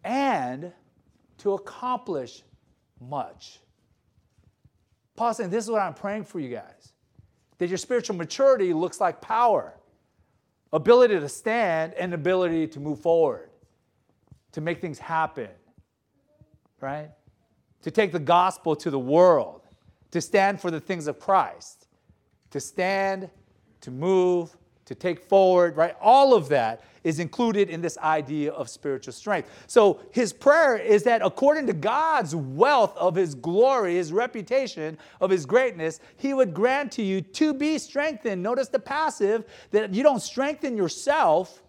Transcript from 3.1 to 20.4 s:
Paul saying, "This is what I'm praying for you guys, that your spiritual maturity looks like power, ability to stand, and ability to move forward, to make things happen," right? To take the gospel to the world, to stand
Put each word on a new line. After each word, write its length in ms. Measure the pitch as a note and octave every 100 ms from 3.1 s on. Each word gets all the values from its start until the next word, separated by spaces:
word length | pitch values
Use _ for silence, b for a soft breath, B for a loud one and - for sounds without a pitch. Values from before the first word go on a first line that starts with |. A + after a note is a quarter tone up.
| C#3+ - - - _ _ _ _ _ _ _ _ _ _ _ _ _ _ _ _ -
Paul 160 | A#3
saying, 160 | A3 G3
"This 160 | G#3 G#3+
is 40 |
what 120 | A3+
I'm 120 | F#3+
praying 300 | D3+ G3+ G#3
for 160 | G3 F#3
you 100 | C#3
guys, 440 | A#2 - _ _ _ _ _ _ _ _ _
that 100 | F3
your 100 | F3+
spiritual 380 | - B3 A#3 F#3+
maturity 580 | E3 - C4+ B3+ F#3
looks 280 | D#3+ F3 -
like 180 | F#3+ E3
power, 580 | - A3 B3 F#3 - - _ _ _ _ _ _ _ _ _
ability 480 | D#3+ D#3 A#3+ A#3+ G3
to 100 | C#3+
stand, 640 | - - A3+ G#3 D#3+ D#3+ -
and 180 | F3+
ability 540 | F3 D3+ F#3 F3+ E3 D#3
to 120 | C#3+
move 200 | D3 D3
forward, 500 | F3 E3 D#3 G#2 - _ _ _ _ _ _ _ _ - _
to 80 | -
make 180 | D#3 E3+
things 180 | F3 C#3
happen," 520 | - E3 D#3 - G#2+ F2+ _ _ _ _ _ _ _ _ _ _ _ _
right? 300 | C3+ D3 D3+ _ _ _ _ _ _ _
To 100 | -
take 220 | D3+ G#3
the 60 | E3
gospel 560 | C#3+ E3+ F3+ - - D3+
to 120 | -
the 100 | C#3
world, 680 | B2 D3+ F3+ D#3 G2 - _ _ _ _ _
to 100 | F3
stand 400 | - G#3